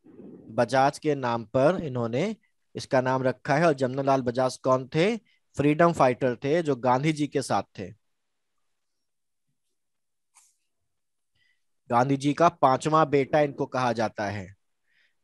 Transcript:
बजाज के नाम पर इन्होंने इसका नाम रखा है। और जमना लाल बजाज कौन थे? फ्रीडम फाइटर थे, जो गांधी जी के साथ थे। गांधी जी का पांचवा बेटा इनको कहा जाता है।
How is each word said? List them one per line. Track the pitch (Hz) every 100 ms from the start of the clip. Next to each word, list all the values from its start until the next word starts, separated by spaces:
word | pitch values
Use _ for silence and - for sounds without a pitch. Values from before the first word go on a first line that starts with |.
| _ - - - -
बजाज | 113 117 131 139 -
के | 151
नाम | 139 123 117
पर | 107 131 147 190
इन्होंने | 151 123 117 123 208 214 _ _ _
इसका | 123 - 131
नाम | 131 131
रखा | 127 - - 143
है। | 170
और |
जमना | 135 127 135
लाल | 135 135
बजाज | 123 120 127 -
कौन | 135 131 127
थे? | 156 196 233 _ _ _ -
फ्रीडम | 147 156 170
फाइटर | 151 131 120 127 117
थे, | 139 170
जो | 151 123
गांधी | 123 127 160
जी | 147 147
के | 139
साथ | 123 104 - -
थे। | 104 107 _ _ _ _ _ _ _ _ _ _ _ _ _ _ _ _ _ _ _ _ _ _ _ _ _ _ _ _ _ _ _ _ _ _ _ _ _ _ -
गांधी | 120 135 135
जी | 143
का | 139 170
पांचवा | - 135 131 156 156
बेटा | 147 143 127 151
इनको | 147 131 135
कहा | 127 123
जाता | 117 107 - 101
है। | 104 92 - _ _ _ _ _ _